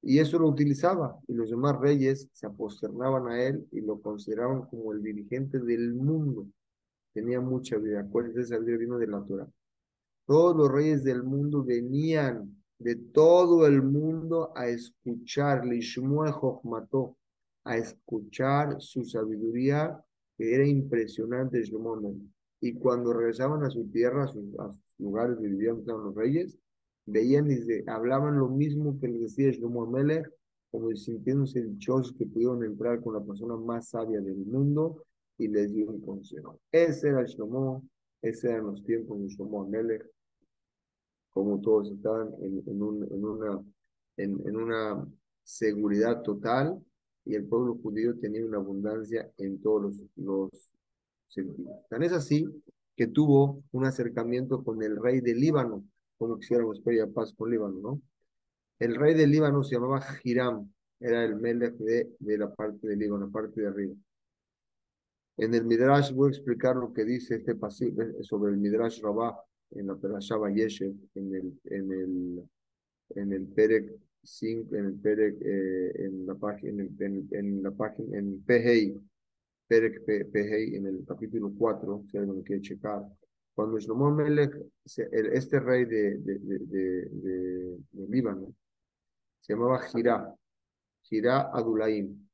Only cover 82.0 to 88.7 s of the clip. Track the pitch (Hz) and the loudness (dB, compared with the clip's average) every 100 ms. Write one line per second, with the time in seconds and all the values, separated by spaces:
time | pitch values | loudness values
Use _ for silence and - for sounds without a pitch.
82 | - 104 101 95 - 98 - - 104 104 | -6 -4 -4 -4 -4 -6 -6 -10 -8 -8
83 | 101 - _ _ _ - 110 110 107 113 | -10 -20 _ _ _ -4 -2 -2 -4 0
84 | 143 151 151 147 139 - - _ - - | 2 2 2 4 2 -2 -16 _ -14 -8
85 | 113 - 107 123 135 139 123 127 120 113 | -2 0 2 0 2 0 4 2 2 2
86 | 104 98 - 98 101 98 - 98 92 92 | 0 0 -4 -4 -2 -6 -4 -2 0 -2
87 | - 104 95 92 92 92 90 90 - - | -6 -8 -4 -4 -4 -4 -8 -10 -16 -14
88 | 98 120 117 95 98 - _ | -4 -2 -2 -4 -10 -18 _